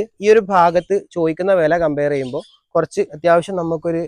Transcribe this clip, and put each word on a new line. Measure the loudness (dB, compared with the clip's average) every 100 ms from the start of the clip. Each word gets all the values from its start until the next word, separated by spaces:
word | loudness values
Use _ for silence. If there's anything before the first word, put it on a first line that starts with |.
| 2 -2
ഈ | 2
ഒരു | 2
ഭാഗത്ത് | 4 4 4 2 0 -4 -4
ചോദിക്കുന്ന | -4 -2 -2 0
വില | 2 2 0
കമ്പയർ | 0 -2 -2
ചെയ്യുമ്പോൾ | -2 -6 -8 -12 _ _
കുറച്ച് | -4 -2 -4
അത്യാവശ്യം | -6 -2 2 2 0 -4
നമുക്കൊരു, | -4 -4 -4 -4